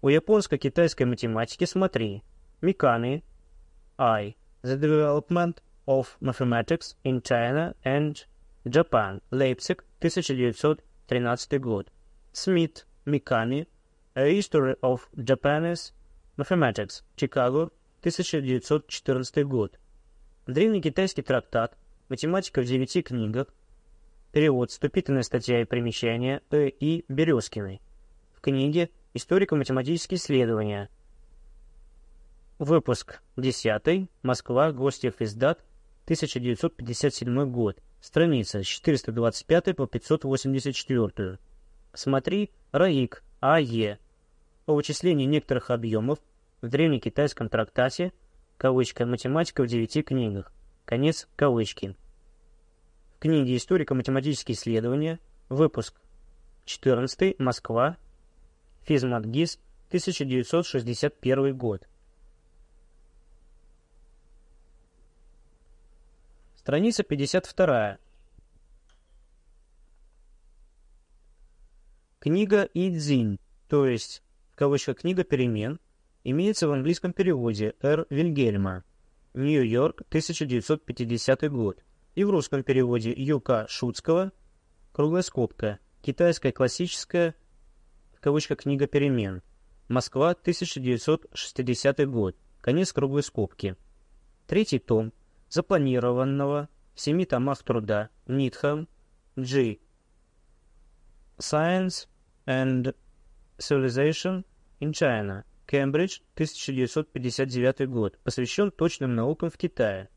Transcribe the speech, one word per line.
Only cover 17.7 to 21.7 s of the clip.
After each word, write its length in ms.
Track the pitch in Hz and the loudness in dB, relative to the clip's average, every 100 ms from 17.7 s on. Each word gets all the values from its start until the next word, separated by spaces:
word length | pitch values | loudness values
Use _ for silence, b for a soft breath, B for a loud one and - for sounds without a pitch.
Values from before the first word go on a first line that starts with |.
| _ _ _ | _ _ _
тысяча 400 | 180 - 180 156 | -4 -4 -2 -2
девятьсот 460 | 135 127 - 151 - | 0 -2 0 -2 -2
четырнадцатый 560 | - - 131 127 - | -10 -2 -2 0 -2
год. 360 | 143 131 101 - _ - _ _ - _ - | 0 0 -2 -6 _ -20 _ _ -20 _ -4
Древний 340 | 131 214 208 | 2 2 2
китайский 400 | 156 135 190 - | 0 0 -2 -2
трактат 560 | 127 131 - 120 117 | 0 -2 0 -2 -2